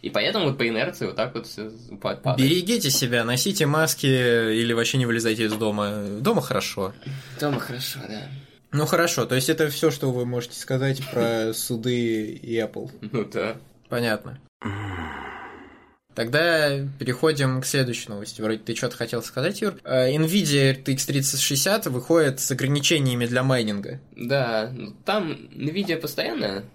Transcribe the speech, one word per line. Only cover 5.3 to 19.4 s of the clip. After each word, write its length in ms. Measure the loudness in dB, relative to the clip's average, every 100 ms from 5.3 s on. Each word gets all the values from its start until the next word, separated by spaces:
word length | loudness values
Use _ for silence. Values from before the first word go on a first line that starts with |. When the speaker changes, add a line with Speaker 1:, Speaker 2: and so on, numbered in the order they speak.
| 2 2
Speaker 2:
из 80 |
дома. 500 | 2 0 2 0 -2 -4 -2
Дома 220 | 2 2
хорошо. 500 | 2 -2 -2 -4 -6 -6 -12 -12 -12 -4
Speaker 1:
Дома 180 | -2 -2
хорошо, 380 | -4 -8 -8 -8 -10
да. 140 | -10 -10 -14 -18 -20 _
Speaker 2:
Ну 120 | -2 2
хорошо, 400 | 4 2 2 2
то 100 | 2
есть 120 | 2
это 200 | 2 2
все, 220 | 2 2
что 200 | 2 0
вы 140 | 0 -2
можете 340 | -2 -4 -12
сказать 420 | -4 0 0 -2 -2
про 440 | 0 2 2 0
Speaker 1:
<laughs> 0 |
Speaker 2:
суды 720 | -2 -4 -2 0 0 2 0 -2
и 240 | -8 -4 -2
Apple? 320 | -2 -4 -10 -12 -6
Speaker 1:
Ну 100 | -4
да. 320 | -4 -4 -4 -6 -14 _ _
Speaker 2:
Понятно. 520 | -2 0 -2 -6 -18 _ _ -8 -6 -6 -8 -8 -10 -12 -14 -16 -18 -20 -20 -20 _ _ -6
Тогда 540 | 0 2 4 4 2 0 -4 -6
переходим 600 | -4 2 2 4 2 2
к 40 | 0
следующей 440 | 0 0 -2 -6
новости. 300 | -10 -10 -4
Вроде 200 | -2 -2
ты 160 | -2 -4
что-то 200 | -4 -4
хотел 280 | -4 -4
сказать, 380 | -4 -2